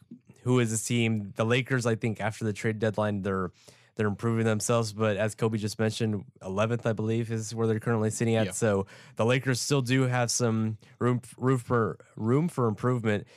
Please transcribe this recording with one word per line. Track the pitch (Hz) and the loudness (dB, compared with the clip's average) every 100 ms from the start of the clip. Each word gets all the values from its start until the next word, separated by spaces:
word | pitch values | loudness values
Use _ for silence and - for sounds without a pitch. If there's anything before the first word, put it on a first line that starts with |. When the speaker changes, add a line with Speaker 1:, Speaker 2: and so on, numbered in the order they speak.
| _ - - - | _ -20 -20 -8
Speaker 1:
"Who | 127 127 | 0 2
is | 113 | 2
this | 110 | -2
team?" | - 120 113 107 98 - | -2 0 2 0 -4 -2
The | 113 | 0
Lakers, | 127 120 131 117 | 0 0 0 0
I | |
think, | 113 117 101 | 0 -2 -2
after | 104 - | -4 -2
the | 110 | -4
trade | 98 113 107 | -2 -4 0
deadline, | 110 107 107 104 | 0 0 -2 -2
they're, | 98 95 90 - - - _ | -2 -2 -4 -8 -20 -20 _
they're | - 107 | -2 -2
improving | 98 117 113 | 0 0 2
themselves. | 113 107 - 117 110 | 2 0 2 0 0
But | 104 110 98 | -2 0 0
as | 107 | -2
Kobe | - 113 110 | -2 -2 0
just | 104 - | -4 -2
mentioned, | 110 - 113 104 - _ | -2 0 -2 -2 -8 _
eleventh, | 92 95 113 117 | -6 -2 0 0
I | 117 | -2
believe, | 107 110 113 113 | -2 0 -2 -2
is | 113 110 | -4 -6
where | 113 113 | -2 0
they're | 107 | 0
currently | 120 113 107 | 0 0 0
sitting | - 113 113 | 0 2 2
at. | |
Speaker 2:
Yeah. | 101 | 0
Speaker 1:
So | - 113 98 95 - - | 0 2 2 0 -8 -16
the | - | -2
Lakers | 113 131 135 120 | 2 2 2 -2
still | - 143 | 0 0
do | 120 131 | 2 2
have | 127 123 120 | 2 2 0
some | - 117 110 110 107 - _ | 0 0 2 -2 -4 -12 _
room, | 120 123 - - | 0 0 -4 -2
room | 127 131 | 0 0
for, | 117 123 104 - - | 2 0 0 -2 -14
room | - 110 135 170 | -4 0 2 2
for | - 117 | 0 0
improvement. | 101 123 123 107 104 - | 0 0 0 0 -2 -4